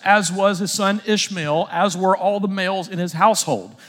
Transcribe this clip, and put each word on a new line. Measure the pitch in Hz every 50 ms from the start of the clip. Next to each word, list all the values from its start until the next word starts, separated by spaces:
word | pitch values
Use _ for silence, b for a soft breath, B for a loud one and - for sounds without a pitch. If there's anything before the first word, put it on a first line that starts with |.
| -
as | 196 202 214 196 160
was | 180 196 196 202 202 170
his | 202 180
son | - - 202 196 202 214 -
Ishmael, | 220 214 202 - - 202 180 156 147 147 160 185 - -
as | 170 190 202 165
were | 180 190 190 185
all | - 180 190 202 202
the | 196
males | 202 196 196 185 185 196 190 175 -
in | 185 170
his | 180 175 156
household. | 160 190 220 214 - - 160 135 101 90 95 - B B